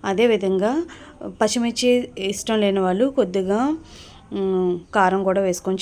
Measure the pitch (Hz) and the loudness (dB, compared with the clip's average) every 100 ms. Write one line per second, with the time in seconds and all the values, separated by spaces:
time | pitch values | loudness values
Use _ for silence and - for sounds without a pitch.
0 | 208 190 233 214 190 190 202 277 339 - | -2 2 2 2 2 0 0 0 -4 -12
1 | - - - 185 214 240 233 233 247 247 | -20 -16 -16 -2 -2 0 -2 0 2 2
2 | 247 - 190 202 - 220 202 196 185 185 | 0 -8 -6 -6 -2 0 2 2 0 2
3 | 269 269 196 190 190 208 269 320 - - | 0 2 0 0 0 0 0 -2 -8 -20
4 | - - - 208 190 185 180 175 165 220 | -20 -20 -12 -4 -2 0 0 -2 -2 2
5 | 190 185 190 190 196 175 - 190 | 2 2 0 0 0 -2 -4 -2